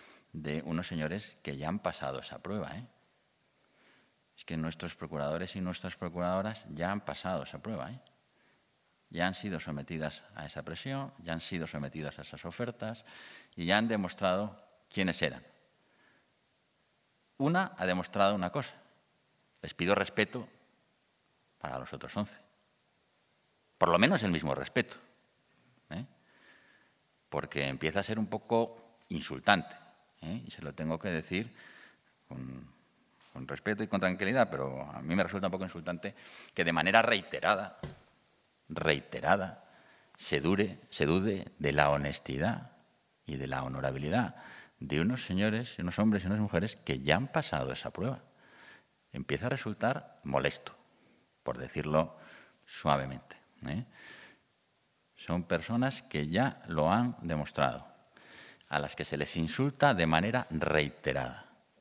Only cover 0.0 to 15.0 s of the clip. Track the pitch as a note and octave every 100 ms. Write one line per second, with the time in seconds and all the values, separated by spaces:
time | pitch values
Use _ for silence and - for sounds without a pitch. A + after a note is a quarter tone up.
0 | - - _ D#2 D2 D#2 D2+ D#2+ F2+ E2+
1 | D2+ F#2+ - - - C#2 D2+ G2+ - -
2 | C#2 C2+ - - - G#2 C#2+ D#2+ A#2+ _
3 | _ _ _ _ _ _ _ _ - -
4 | _ _ _ - - E2 D#2+ D#2+ E2+ -
5 | D2+ D2+ C#2+ D#2+ F2+ G2 F#2 F2 F#2 -
6 | F2+ F2 F2 F#2 G#2 A2 - D2 F2 G2+
7 | - C#2+ F#2 F2 C2+ - G#2+ G2+ C2+ B2+
8 | - _ _ _ _ _ _ _ _ _
9 | - E2+ F2+ F#2 G#2 E2+ - D2 C#2 E2
10 | D2+ - - - D2 D#2+ D2+ E2 C3 C#3
11 | - - E2 E2 - F#2 D#2+ D2+ C#2+ D#2+
12 | D2+ - C#2+ - - - A#2+ - A2 A#2
13 | - - - - - - E2+ G2+ A2+ A2
14 | F2+ - G2 F#2 G#2 F#2 - _ - -